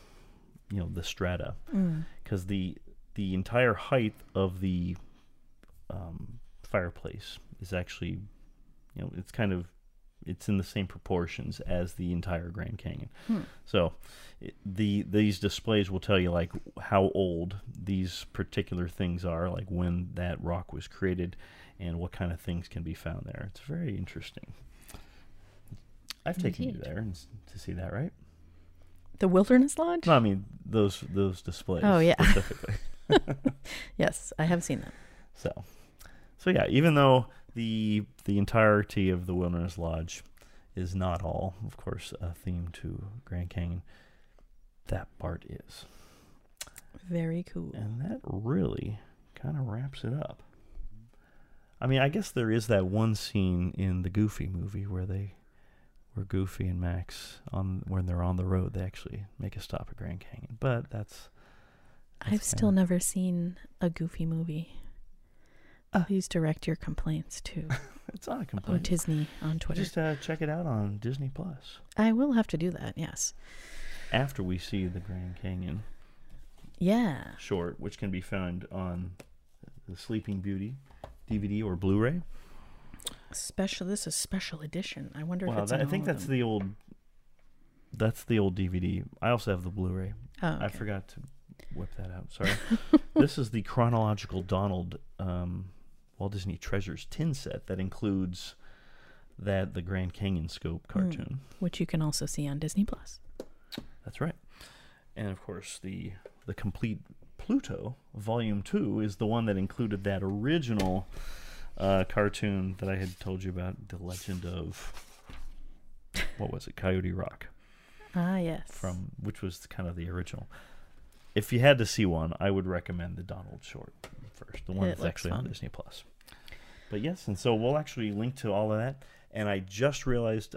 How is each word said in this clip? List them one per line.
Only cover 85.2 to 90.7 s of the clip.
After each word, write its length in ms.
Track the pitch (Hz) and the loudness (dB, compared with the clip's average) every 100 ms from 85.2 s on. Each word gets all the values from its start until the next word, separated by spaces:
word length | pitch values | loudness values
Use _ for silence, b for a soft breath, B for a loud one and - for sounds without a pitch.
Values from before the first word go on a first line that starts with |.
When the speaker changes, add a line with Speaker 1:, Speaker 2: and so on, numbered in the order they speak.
Speaker 2:
wonder 240 | 156 180 190 | -4 -2 0
Speaker 1:
Wow, 100 | 110 | 0
Speaker 2:
if 20 | |
it's 80 | 101 | 2
Speaker 1:
that, 100 | 127 | 2
Speaker 2:
in 60 | 139 | 2
Speaker 1:
I 20 | |
think 140 | 151 151 | 0 0
Speaker 2:
all 40 | |
of 40 | 139 | -2
Speaker 1:
that's 100 | - | 0
Speaker 2:
them. 80 | |
Speaker 1:
the 100 | 131 | 2
old, 200 | 120 107 98 101 - - _ - - - - - - _ - | 2 2 -2 -6 -16 -20 _ -20 -20 -20 -20 -20 -20 _ -18
that's 300 | - 110 - | 0 0 0
the 160 | - 113 | 2 4
old 160 | 98 92 | 4 2
D 120 | 95 | 0
V 120 | 90 | 0
D. 240 | 90 92 92 - | 0 0 -4 -2
I 80 | 110 | 0
also 220 | 120 - | 2 2
have 120 | 92 | 0
the 60 | 90 | 0
Blu-ray. 440 | 98 92 92 95 - - - | -2 -2 0 -4 -8 -12 -4
Speaker 2:
Oh, 60 | 175 | -2
Speaker 1:
I 180 | 156 | 0
Speaker 2:
okay. 120 | 107 | -2